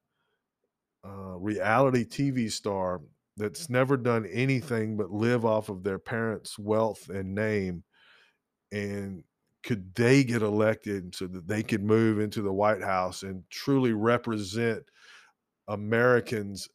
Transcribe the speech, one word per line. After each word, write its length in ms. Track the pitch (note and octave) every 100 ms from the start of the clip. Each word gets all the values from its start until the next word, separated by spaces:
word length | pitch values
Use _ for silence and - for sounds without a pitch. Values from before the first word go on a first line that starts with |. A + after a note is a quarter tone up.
| _ _ _ _ _ _ _ _ _ _
uh, 340 | G2 G2 F#2+ F2+
reality 680 | G2+ G#2 G2 A#2 C3+ B2+
T 280 | A2 - C#3
V 180 | B2+ A2+
star 520 | - G#2+ G2 F#2 F2+ D2+ _ _ -
that's 320 | G#2 - -
never 280 | B2 C3 C3+
done 280 | A#2+ A#2 G2
anything 680 | G#2 C3+ C3 - A2+ A2 G#2+
but 120 | F#2
live 360 | G#2 A#2 B2 A2+
off 240 | A2 G#2+
of 140 | F#2
their 160 | G2 F#2+
parents' 600 | - A#2 A2+ G2+ - -
wealth 500 | G#2 A2 A2 G2+ -
and 240 | G2 F#2+
name? 500 | G2 A2 G#2 F#2+ E2+ - _ _ _ _ _ _ _ -
And 520 | G#2 G2+ G3+ C#3 F2+ - _ _ _
could 320 | - A2 F#2 -
they 280 | A#2+ C#3
get 180 | B2+ A#2
elected 720 | G#2 G#2 G#2+ A2 G#2 G2 F2 -
so 120 | F#2
that 200 | F#2 E2+
they 160 | G#2+
could 200 | A2 A2
move 360 | G#2 A2 A2+ G#2+
into 220 | G#2 A2
the 120 | G2+
White 300 | F#2+ G#2 G#2
House 400 | G2 F#2+ F#2 F2
and 200 | G2 F#2+ -
truly 440 | - - C#3 B2+
represent 920 | G#2+ A2 A#2+ A#2 G#2+ G2 G#2+ A#2 G#2+ - _ - - - _ _ _ -
Americans 1000 | G#2 G#2 A2+ B2 B2 A#2 A2 G2+ F#2+ -